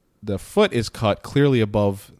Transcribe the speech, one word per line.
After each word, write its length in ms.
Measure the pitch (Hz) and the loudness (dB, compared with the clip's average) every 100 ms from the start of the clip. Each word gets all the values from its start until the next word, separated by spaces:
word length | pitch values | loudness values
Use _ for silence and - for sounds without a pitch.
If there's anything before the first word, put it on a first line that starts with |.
| _ _ | _ _
the 160 | 104 98 | -6 -6
foot 340 | - - 208 | -2 0 2
is 160 | 120 107 | 0 -4
cut 360 | - 110 98 | -2 -2 -2
clearly 380 | - 143 143 127 | -2 2 2 2
above 500 | 104 104 101 98 - - | 2 0 0 -2 -10 -20